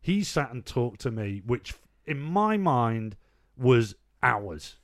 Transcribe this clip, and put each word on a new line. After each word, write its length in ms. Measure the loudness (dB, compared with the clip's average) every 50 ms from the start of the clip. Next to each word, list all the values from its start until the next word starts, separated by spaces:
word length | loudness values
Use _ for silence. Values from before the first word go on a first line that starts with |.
he 220 | 0 0 0 0 0
sat 300 | -2 -2 -2 -2 -2 -6
and 120 | -12 -12
talked 360 | -6 -2 -2 -2 -2 -4 -6
to 100 | -6 -6
me, 320 | -4 -4 -4 -4 -6 -6 -2
which 300 | -4 -4 -4 -4 -12 -16 -16 _ _ _ _ _
in 140 | -8 -6 -6
my 360 | -4 -2 0 0 2 2 2
mind 600 | 2 2 2 4 4 2 2 0 -2 -4 -6 -10 -12 _ _ _ _ _ _ _
was 400 | 0 4 6 6 6 6 2 -4 _ _ _ _ _ 2
hours. 540 | 2 2 2 -2 -8 -10 -12 -14 -18 -20 _